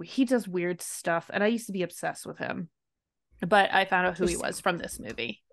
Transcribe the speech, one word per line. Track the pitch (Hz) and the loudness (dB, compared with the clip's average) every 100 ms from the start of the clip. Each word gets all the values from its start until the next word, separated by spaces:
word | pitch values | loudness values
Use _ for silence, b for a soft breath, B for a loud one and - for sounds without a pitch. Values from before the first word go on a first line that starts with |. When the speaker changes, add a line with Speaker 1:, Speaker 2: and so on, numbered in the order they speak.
Speaker 1:
he | 170 - | -6 0
does | 254 247 190 | 4 2 2
weird | 180 175 175 | -2 -2 -2
stuff, | - - - 165 - | -6 -6 0 -2 -2
and | 196 | 0
I | 208 | 2
used | 233 233 | 2 -4
to | |
be | 190 | -4
obsessed | 175 - 160 151 - | -4 -4 -6 -6 -12
with | 156 | -8
him, | - - 170 _ _ _ _ _ _ _ | -6 -6 -8 _ _ _ _ _ _ _
but | 175 208 190 | 4 6 6
I | 190 190 | 4 4
found | 185 180 | 2 2
out | 175 | 2
who | 180 | 0
he | |
Speaker 2:
Interesting. | - - | 0 -4
Speaker 1:
was | 185 | -2
from | 196 175 | -2 -2
this | - - | -6 -10
movie. | - - 117 - _ | -10 -6 -8 -8 _